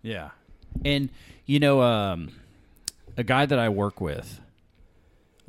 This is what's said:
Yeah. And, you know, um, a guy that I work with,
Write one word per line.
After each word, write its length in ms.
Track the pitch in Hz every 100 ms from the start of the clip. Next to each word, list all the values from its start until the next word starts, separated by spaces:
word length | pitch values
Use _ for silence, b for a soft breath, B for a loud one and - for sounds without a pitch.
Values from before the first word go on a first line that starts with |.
Yeah. 280 | 113 101 73 - _ - - -
And, 260 | 143 143 135 B B B -
you 120 | 143
know, 220 | 143 139
um, 480 | 123 110 101 87 71 B B B B B - - - -
a 60 |
guy 220 | 117 131 143
that 120 | 135
I 100 | 113
work 320 | 101 101 -
with, 400 | 87 71 - - - _ _ _ b b b b b _